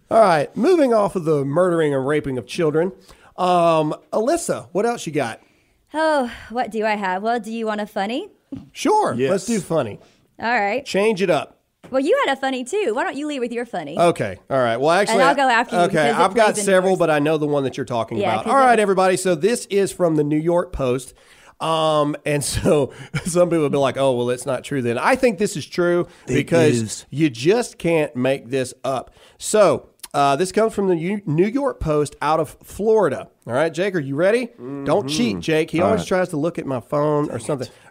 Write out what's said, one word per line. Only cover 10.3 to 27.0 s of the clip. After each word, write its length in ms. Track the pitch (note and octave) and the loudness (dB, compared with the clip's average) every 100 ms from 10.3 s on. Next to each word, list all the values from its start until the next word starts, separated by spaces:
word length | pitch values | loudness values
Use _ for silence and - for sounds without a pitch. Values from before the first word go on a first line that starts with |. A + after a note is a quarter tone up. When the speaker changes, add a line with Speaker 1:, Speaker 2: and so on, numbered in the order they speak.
| - | -8
Speaker 2:
All 80 | A3 A#3+ | -4 -2
right. 260 | G3+ A#3+ - | 0 -2 -4
Speaker 1:
Change 360 | F#3+ G#3+ F#3+ | 0 0 2
it 80 | F#3+ | 0
up. 240 | D3 A2+ _ _ _ - | 0 -2 _ _ _ -6
Speaker 2:
Well, 120 | C4 | -2
you 140 | C#4+ C5+ A#4+ | 0 2 0
had 100 | C4+ | -2
a 20 | |
funny, 240 | C4+ B3+ | -4 -6
too. 280 | B3+ G4+ F#4 | -6 -4 -2
Why 100 | A3 | -2
don't 120 | F4 C#4 | -4 -6
you 100 | D4+ | -6
lead 140 | C#4+ | -6
with 120 | A#3 | -6
your 140 | A#3 A#3+ | -6 -8
funny? 320 | F#3 D3 D#3 | -8 -8 0
Speaker 1:
Okay. 400 | E3+ D#3 A2+ F2+ - | 0 0 -4 -8 -4
All 60 | C3+ | 0
right. 180 | A#2+ A#2 | 0 0
Well, 140 | D3 | 2
actually, 240 | F3+ G#3 G3 | 2 2 2
Speaker 2:
And 80 | |
I'll 80 | F#3 | 2
Speaker 1:
I 20 | |
Speaker 2:
go 160 | C#4 C4 | 2 2
after 260 | A3+ A#3 F3+ | 2 0 0
you 40 | |
Speaker 1:
okay, 80 | F3 | 0
Speaker 2:
because 160 | D#3+ D3 C#3+ | 2 2 2
it 20 | |
Speaker 1:
I've 160 | F#3 G#3 | 2 4
got 100 | G#3 | 2
Speaker 2:
plays 40 | F#3+ | 2
into 20 | |
Speaker 1:
several, 280 | G3+ F#3 F#3 | 2 4 4
Speaker 2:
yours. 80 | F#3 | 2
Speaker 1:
but 100 | E3 | 2
I 80 | D3+ | 2
know 200 | D3 D#3+ | 2 0
the 80 | D3+ | 0
one 160 | C#3+ | -2
that 120 | C3+ B2+ | -2 -4
you're 80 | B2 | -4
talking 320 | A#2+ A2 A#2 | -4 -4 -2
Speaker 2:
Yeah, 140 | F#3+ | -2
Speaker 1:
about. 100 | A2 | -2
Speaker 2:
'cause 100 | A3+ | 0
Speaker 1:
All 60 | C4+ | 4
right, 140 | C4 | 6
Speaker 2:
it's 80 | A3+ | 4
Speaker 1:
everybody. 360 | G#3 F#3+ F#3 F#3 | 4 2 2 2
So 160 | F#3 | 0
this 320 | E3+ F#3+ A#3+ - | 0 0 0 -2
is 200 | G3 G3 | -2 -2
from 240 | - F3+ D3+ | 0 0 2
the 80 | |
New 140 | D3 D3+ | 2 0
York 340 | D#3+ E3+ F3+ | 0 0 -2
Post. 420 | - C3 B2+ - - _ - - - | -4 -2 -2 -6 -18 _ -20 -20 -8
Um, 560 | D3+ D#3+ D#3+ D3+ D3 D3+ - | -2 0 2 2 0 -2 -4
and 180 | D3 | -2
so 480 | - - G#2+ D3+ C3 - - | -2 -2 2 2 0 -6 -12
<laughs> 160 | C#3+ - | -8 -2
some 240 | E3+ F3 | 2 2
people 140 | E3+ | 2
will 60 | C#3+ | 0
be 60 | C#3+ | 2
like, 200 | C3+ C3 | 0 2
"Oh, 140 | C3+ B2 | 2 2
well, 140 | A#2+ | 0
it's 160 | B2 - | -2 -4
not 180 | - | -6
true 200 | - C#3+ | -4 -2
then." 160 | A#2+ A#2 | -2 0
I 160 | F3 C4 | 0 2
think 240 | C4 F#3+ | 2 0
this 180 | G#3 E3 | -2 -4
is 80 | - | -6
true 420 | - F3 F3 - - - | -2 0 0 -2 -8 -4
Speaker 3:
It 60 | B2+ | -4
Speaker 1:
because 460 | D3 E3 D#3 A#2+ | 0 2 4 2
Speaker 3:
is. 240 | G#2+ - | -2 -8